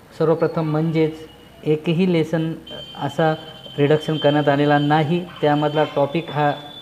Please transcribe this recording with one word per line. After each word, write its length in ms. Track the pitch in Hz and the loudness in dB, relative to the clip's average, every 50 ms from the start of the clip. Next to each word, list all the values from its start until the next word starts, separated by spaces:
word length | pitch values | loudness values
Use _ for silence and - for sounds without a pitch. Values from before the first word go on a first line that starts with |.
| - - - - | -20 -14 -6 -2
सर्वप्रथम 460 | 165 156 165 160 170 156 160 175 160 | 2 2 2 2 2 0 0 0 -2
म्हणजेच 640 | 156 151 156 160 165 156 160 160 156 156 - - - - - - - - - - | 0 0 0 0 0 2 2 0 0 0 -6 -14 -18 -20 -20 -20 -20 -18 -8 -2
एकही 500 | 151 156 151 151 180 165 156 190 185 175 | 0 0 0 0 0 0 2 2 2 2
lesson 400 | 165 156 156 - 165 160 165 160 - - - - - - - - - | 2 0 0 -2 -2 -2 -2 -6 -8 -12 -16 -16 -16 -16 -14 -12 -8
असा 340 | 151 139 - - 165 160 156 156 - - - - - - - - | -8 -6 -2 0 0 0 0 -2 -6 -16 -20 -20 -20 -10 -2 0
reduction 400 | 143 139 156 151 - - 160 151 | 2 2 2 2 0 -2 -4 0
करण्यात 300 | - 143 143 147 147 147 | 2 2 2 2 2 2
आलेला 320 | 139 139 147 147 147 143 | 2 2 4 4 4 2
नाही, 460 | 147 147 147 156 160 139 175 175 180 180 - - | 4 2 2 2 2 2 0 -2 -4 -6 -8 -2
त्यामधला 420 | - 147 147 147 151 151 147 156 151 | 0 2 2 2 0 0 2 0 0
topic 480 | 139 - 151 143 139 139 170 151 - | 0 0 0 0 0 0 -4 -6 -4
हा 200 | - 147 151 147 139 - - - - - | -2 0 0 0 0 -2 -8 -16 -18 -20